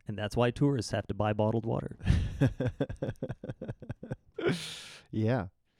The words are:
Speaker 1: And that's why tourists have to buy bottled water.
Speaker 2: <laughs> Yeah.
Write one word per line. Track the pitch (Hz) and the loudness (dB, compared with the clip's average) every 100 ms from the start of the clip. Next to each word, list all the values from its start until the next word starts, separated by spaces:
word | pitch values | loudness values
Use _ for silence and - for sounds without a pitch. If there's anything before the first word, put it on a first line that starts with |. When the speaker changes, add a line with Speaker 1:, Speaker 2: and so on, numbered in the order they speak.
| - | -10
Speaker 1:
And | 104 | -6
that's | 104 120 | -2 2
why | 120 | 2
tourists | - 143 135 - | 4 2 2 0
have | - - | -2 -2
to | |
buy | 98 104 | 0 2
bottled | 107 107 113 110 | 4 4 4 0
water. | 123 - - - - - - | -2 -2 -4 2 4 2 2
Speaker 2:
<laughs> | 139 - 127 - - - - - - - - - - - - - 240 - _ - 330 170 - - - - - | 2 2 -4 -2 -4 -2 -6 -6 -8 -8 -8 -10 -10 -12 -12 -14 -10 -12 _ -4 -2 -2 -4 -12 -16 -18 -8
Yeah. | 110 110 127 92 _ _ | -2 0 0 -2 _ _